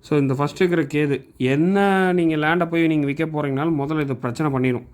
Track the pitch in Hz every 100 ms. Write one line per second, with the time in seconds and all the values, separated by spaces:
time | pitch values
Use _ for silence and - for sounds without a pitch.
0 | - 151 135 131 143 - 185 170 143 147
1 | 147 139 - - 123 139 170 196 196 190
2 | 185 180 165 156 151 170 170 170 165 156
3 | 143 139 160 156 147 135 160 156 139 156
4 | 143 123 127 117 156 135 127 123 -